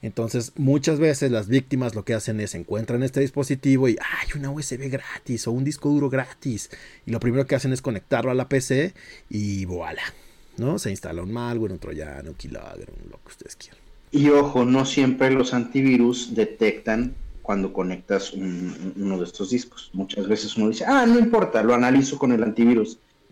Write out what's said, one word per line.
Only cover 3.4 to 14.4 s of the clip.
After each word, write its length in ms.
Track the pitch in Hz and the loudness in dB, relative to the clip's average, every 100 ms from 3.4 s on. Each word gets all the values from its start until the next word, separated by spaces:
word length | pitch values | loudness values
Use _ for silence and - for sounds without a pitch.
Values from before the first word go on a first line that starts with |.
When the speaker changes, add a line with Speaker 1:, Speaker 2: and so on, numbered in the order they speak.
| 135 135 139 135 131 | -4 0 2 4 4
Speaker 1:
y, 80 | 110 | 2
¡ay, 300 | - - - 147 | -2 -6 -6 -6
una 140 | 139 | -6
U 100 | 143 | -8
S 180 | 143 123 | -8 -8
B 120 | 135 | -6
gratis! 580 | 131 - - - 120 - | -8 -8 -16 -6 -4 -2
O 40 | |
un 120 | 120 | -2
disco 260 | 135 156 147 | -2 -2 0
duro 200 | 147 143 | 2 2
gratis. 600 | 131 127 - 147 104 - - - - - | 0 -4 -8 -6 -6 -8 -16 -20 -18 -6
Y 60 | |
lo 80 | 113 | -2
primero 260 | 120 123 135 | 0 0 2
que 100 | 135 | 0
hacen 180 | 131 | 0
es 80 | 131 | -2
conectarlo 500 | - 104 - 120 127 | -4 -6 -2 -2 0
a 40 | 127 | -2
la 120 | 127 | 0
P 140 | 139 | -2
C 320 | 127 131 170 - - - - | 0 0 0 -6 -20 -20 -10
y 360 | 104 104 98 92 | -6 -4 -4 -6
voilà, 360 | 90 82 - - - - _ - - | -6 -8 -8 -10 -12 -20 _ -20 -6
¿no? 220 | 120 170 | -4 -2
Se 100 | 110 | -4
instala 320 | 98 82 82 | -6 -8 -10
un 120 | 90 | -8
malware, 400 | 113 120 117 107 | -8 -6 -4 -4
un 60 | 90 | -6
troyano, 500 | - 78 76 69 71 | -10 -10 -10 -12 -14
un 40 | - | -14
keylogger, 540 | - - - 50 - | -12 -12 -14 -16 -16
un 220 | 50 50 | -16 -18
lo 60 | - | -20
que 100 | - | -20
ustedes 300 | - - - | -20 -20 -20
quieran. 200 | - - - - - | -20 -20 -20 -20 -4
Speaker 2:
Y 180 | 143 147 | 2 6
ojo, 340 | 143 | 6